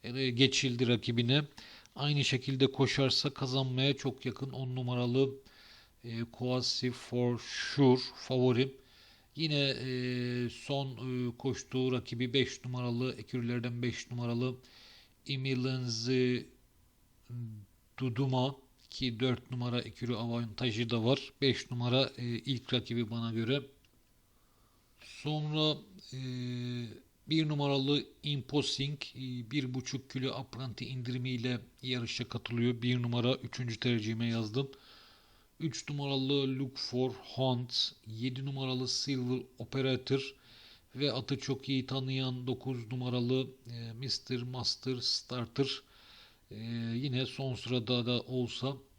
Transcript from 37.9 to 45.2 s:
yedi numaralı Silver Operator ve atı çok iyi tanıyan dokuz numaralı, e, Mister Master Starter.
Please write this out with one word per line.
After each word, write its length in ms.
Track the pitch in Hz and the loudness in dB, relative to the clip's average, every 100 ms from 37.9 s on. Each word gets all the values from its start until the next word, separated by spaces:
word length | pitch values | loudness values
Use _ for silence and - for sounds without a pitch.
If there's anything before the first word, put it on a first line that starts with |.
| - 110 | -4 -14
yedi 380 | 110 123 127 139 | -4 -4 -2 -4
numaralı 420 | 135 131 127 127 | -2 -2 0 0
Silver 560 | - - 135 123 127 - - | -2 0 0 2 -2 -4 -12
Operator 760 | 117 139 135 127 - 135 135 - - - - - _ 127 | -6 0 2 2 2 0 0 -12 -20 -20 -20 -20 _ -2
ve 160 | 143 | 0
atı 280 | 120 131 135 | 0 -2 -4
çok 300 | - 135 - | -2 -4 0
iyi 160 | 135 131 | 0 0
tanıyan 640 | 135 131 131 131 127 123 | -2 -2 0 -2 -2 -2
dokuz 440 | 127 131 127 110 | -4 -2 -6 -4
numaralı, 560 | 127 127 123 120 131 131 - - | -4 0 0 2 2 0 -8 -14
e, 260 | 120 117 | -10 -10
Mister 500 | 110 131 - - 127 | -8 -4 -4 -2 -4
Master 520 | 123 123 - - 135 127 | -4 -4 -2 -2 -2 -2
Starter. 720 | - - | 0 -2